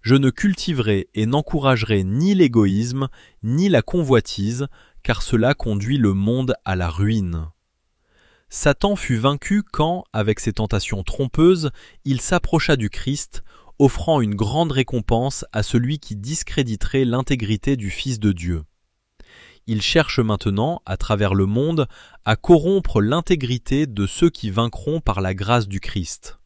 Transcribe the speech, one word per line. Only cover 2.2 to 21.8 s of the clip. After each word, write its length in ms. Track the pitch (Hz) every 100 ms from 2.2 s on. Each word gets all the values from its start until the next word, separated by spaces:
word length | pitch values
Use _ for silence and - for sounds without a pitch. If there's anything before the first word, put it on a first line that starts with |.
| 180
l'égoïsme, 760 | 196 151 117 101 95 120 131 135 - - _
ni 260 | 110 139 196
la 140 | 147
convoitise, 880 | - 180 147 123 - - 98 120 139 - _ -
car 200 | - 113
cela 320 | - 120 117
conduit 440 | 143 120 101 107 143
le 160 | 107
monde 400 | 98 101 123 127 -
à 120 | - 92
la 120 | 87
ruine. » 600 | 82 104 110 92 82 80 _ _ _ _ _ _ _ _ _ _
Satan 480 | - 147 139 202 202
fut 200 | - 117
vaincu 460 | 131 143 - 202
quand, 420 | - - 151 180 -
avec 260 | 110 104 107
ses 140 | -
tentations 500 | 104 110 101 - 101
trompeuses, 680 | 90 - 131 - 170 185 151 - - -
il 160 | 139 131
s'approcha 560 | - 180 - 165 - 143
du 140 | 110
Christ, 520 | - - 143 - - - - - -
offrant 420 | 139 - - 151
une 140 | 110
grande 380 | 101 107 147 165
récompense 760 | 131 131 123 - 117 127 - -
à 100 | 110
celui 360 | 107 123 123 151
qui 180 | - 104
discréditerait 880 | 107 160 - - 123 107 - 135 127
l'intégrité 680 | 120 127 131 104 110 - 135
du 120 | 98
Fils 320 | - 135 117
de 120 | 104
Dieu. 300 | 90 87 82 76 _ _ _ _ _ - - - _ -
Il 140 | 110
cherche 380 | - 165 151 -
maintenant, 640 | 113 104 107 98 127 127
à 120 | - 95
travers 340 | - 104 101
le 140 | 98 95
monde, 400 | 110 151 165